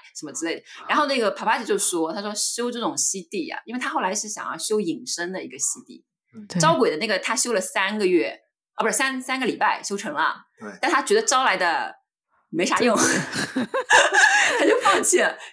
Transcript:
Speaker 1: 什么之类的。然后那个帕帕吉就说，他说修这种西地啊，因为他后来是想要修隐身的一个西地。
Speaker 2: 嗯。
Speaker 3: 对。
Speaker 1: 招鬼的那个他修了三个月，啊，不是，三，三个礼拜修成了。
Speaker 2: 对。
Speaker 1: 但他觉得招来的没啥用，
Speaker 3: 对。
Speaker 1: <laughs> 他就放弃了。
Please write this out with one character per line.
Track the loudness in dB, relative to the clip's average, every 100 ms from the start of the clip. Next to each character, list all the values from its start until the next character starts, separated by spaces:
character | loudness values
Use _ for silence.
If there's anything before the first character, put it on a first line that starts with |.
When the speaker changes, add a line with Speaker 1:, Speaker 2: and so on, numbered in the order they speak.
| -10
Speaker 1:
什 | -16
么 | -12
之 | -8
类 | -6
的。 | -6 -10 -16 0
然 | 2
后 | 2
那 | 2
个 | 0
帕 | 0
帕 | 0 0
吉 |
就 | 0 0
说， | 0 0 -2
他 | -4
说 | -6
修 | -4 -4 -2 -4
这 | -2
种 | -4 -2
西 | -2 -2
地 | -6 -8 -6
啊， | -10 -8
因 |
为 | -6
他 | -4
后 | -2
来 | -2
是 | -4 -6
想 | -8 -8
要 | -6
修 | -2 0
隐 | 0 -4
身 | -6 -6 -6
的 | -6
一 | -10
个 | -6
西 | -4 -4
地。 | -12 -20 _ _ _
Speaker 2:
嗯。 | -20 -6
Speaker 3:
对。 | 2
Speaker 1:
招 | 4 6
鬼 | 2
的 | 2
那 | 0
个 | 0
他 | 0 -2
修 | 0
了 | 0
三 | 0 0 0 2
个 | 4
月， | 4 2 -6 _ _ _
啊， | -2
不 | 0
是， |
三， | 2 0 -2
三 | -4 -2
个 | -2
礼 | 0
拜 | 0 0
修 | -4 -6
成 | -6
了。 | 0 -2 -2 _ _
Speaker 2:
对。 | -16 -4
Speaker 1:
但 | 0
他 | 0
觉 | 4
得 | 2
招 | 4 2
来 | 4 2
的 | 2 0 -4 -10 _ _ _ _ _
没 | -2
啥 | 0 2
用， | 2 2
Speaker 3:
对。 | 2 0 -2 -6 -4 -4 -4
Speaker 1:
<laughs> | -4 4 4 6 4 4 4 2 2
他 | 4
就 | 4
放 | 4 2
弃 | 4 2
了。 | 2 -2 -14